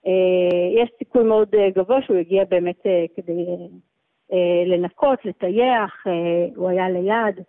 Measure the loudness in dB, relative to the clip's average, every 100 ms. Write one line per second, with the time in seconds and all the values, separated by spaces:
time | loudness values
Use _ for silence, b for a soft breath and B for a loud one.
0 | 0 2 4 2 2 0 0 0 -2 _
1 | -2 0 2 2 2 2 2 0 0 -2
2 | 0 -2 0 -2 0 0 -2 -4 -2 0
3 | -2 -8 -8 -6 -6 -8 -12 -20 _ _
4 | _ _ _ 0 2 0 2 0 -2 _
5 | 0 0 -4 -6 -4 0 2 0 -2 -6
6 | -4 -2 0 -2 -2 -4 -2 0 0 -2
7 | -2 0 -2 -4